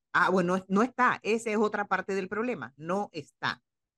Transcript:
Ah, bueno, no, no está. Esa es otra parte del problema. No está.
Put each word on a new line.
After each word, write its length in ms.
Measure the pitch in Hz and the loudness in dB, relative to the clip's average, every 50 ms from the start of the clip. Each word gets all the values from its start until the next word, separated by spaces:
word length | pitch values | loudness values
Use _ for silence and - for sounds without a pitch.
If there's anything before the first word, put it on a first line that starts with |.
| _ _ | _ _
Ah, 180 | - 160 175 165 | 2 2 2 4
bueno, 280 | 185 190 175 175 185 185 | 4 2 2 2 0 -2
no, 60 | 185 - | -2 0
no 140 | 190 202 | 2 2
está. 360 | 233 247 - - 247 240 135 - | 2 2 2 2 2 2 2 0
Esa 280 | - 196 220 226 - 220 | 0 -2 -2 0 0 -2
es 60 | 208 | 0
otra 300 | 220 214 208 214 202 208 | 2 2 0 0 -2 -2
parte 280 | - 190 185 185 - 196 | 0 -2 -2 -2 -2 -4
del 140 | 196 185 185 | -4 -4 -4
problema. 460 | 208 208 240 254 226 156 117 113 _ | -4 -4 -4 -4 -4 -6 -8 -14 _
No 320 | 143 156 170 185 202 208 - | -12 -6 -4 -2 -2 -2 -6
está. 500 | - 160 - - _ - 147 123 - - _ _ _ _ _ _ _ | -8 -12 -12 -12 _ -4 -4 -4 -4 -4 _ _ _ _ _ _ _